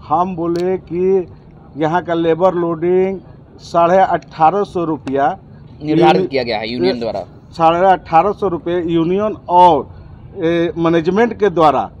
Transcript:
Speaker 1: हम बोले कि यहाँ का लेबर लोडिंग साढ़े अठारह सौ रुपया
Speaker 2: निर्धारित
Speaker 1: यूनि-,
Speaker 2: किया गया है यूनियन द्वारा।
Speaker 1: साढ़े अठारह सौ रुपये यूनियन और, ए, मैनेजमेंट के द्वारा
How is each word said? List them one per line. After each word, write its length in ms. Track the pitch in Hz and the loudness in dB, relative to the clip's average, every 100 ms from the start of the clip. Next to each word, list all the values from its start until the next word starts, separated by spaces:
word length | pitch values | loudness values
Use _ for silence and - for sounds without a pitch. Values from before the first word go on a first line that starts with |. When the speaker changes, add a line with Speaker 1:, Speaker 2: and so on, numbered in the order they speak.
| - | -4
Speaker 1:
हम 280 | 151 180 175 | -2 -2 -4
बोले 420 | 170 170 180 185 | -4 -2 -2 -4
कि 500 | 180 170 185 190 175 - - - - 135 | -6 -4 0 0 -2 -14 -20 -20 -20 -6
यहाँ 260 | 151 175 | -2 -2
का 100 | 170 | -2
लेबर 400 | 170 165 160 185 | -2 0 2 0
लोडिंग 680 | 175 170 165 175 180 190 190 - - - - | 0 -4 -4 -2 0 0 -4 -14 -20 -20 -20
साढ़े 400 | - 175 170 185 | -6 0 2 4
अठारह 640 | 190 175 - - 160 190 | 2 0 -6 0 2 2
सौ 200 | 202 180 | -4 -4
रुपया 560 | 165 151 127 135 143 190 - - - - | -4 -6 -4 -2 -2 -4 -14 -20 -20 -14
Speaker 2:
निर्धारित 320 | 151 156 160 175 | -4 2 4 2
Speaker 1:
यूनि-, 160 | 185 | 0
Speaker 2:
किया 120 | 135 | -4
गया 140 | 120 107 | -4 -6
है 160 | 110 | -6
यूनियन 260 | 123 123 123 | -4 -2 -2
द्वारा। 200 | 113 101 90 - - | -6 -6 -10 -16 -20
Speaker 1:
साढ़े 360 | - 170 170 190 | 0 2 4 2
अठारह 440 | 180 - 160 185 | 2 2 2 2
सौ 160 | 196 196 | -2 -4
रुपये 340 | 170 175 175 | -4 -4 -4
यूनियन 540 | 170 165 160 185 214 - - | -2 -2 0 -2 -4 -6 0
और, 400 | 175 180 151 113 - - - - - | 4 6 4 -2 -14 -20 -20 -20 -6
ए, 360 | 165 170 170 160 | -2 0 -2 -2
मैनेजमेंट 640 | 165 170 160 190 233 214 | 0 0 0 0 0 0
के 100 | 208 | -2
द्वारा 420 | 170 156 131 95 - | 2 2 2 -4 -10